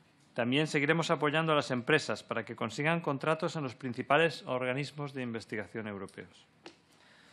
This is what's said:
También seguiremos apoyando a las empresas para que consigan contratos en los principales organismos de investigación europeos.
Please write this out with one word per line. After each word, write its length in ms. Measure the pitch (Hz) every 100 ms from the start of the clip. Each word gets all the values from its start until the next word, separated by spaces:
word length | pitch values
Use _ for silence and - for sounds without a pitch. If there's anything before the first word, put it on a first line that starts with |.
| _ _ _
También 320 | - 120 135 156
seguiremos 440 | 151 143 165 156
apoyando 420 | 160 151 151 160
a 40 | 151
las 140 | 139
empresas 520 | 127 117 151 - 107
para 220 | - 113
que 120 | 110 113
consigan 440 | 117 123 147 170
contratos 560 | 165 135 151 160 170 160
en 60 |
los 120 | 135
principales 680 | 117 131 120 127 143 165 160 -
organismos 680 | 127 127 127 135 147 143
de 80 | 135
investigación 680 | 123 113 - 110 98 117 110
europeos. 580 | 101 95 - 87 - - _ - - _ - - - -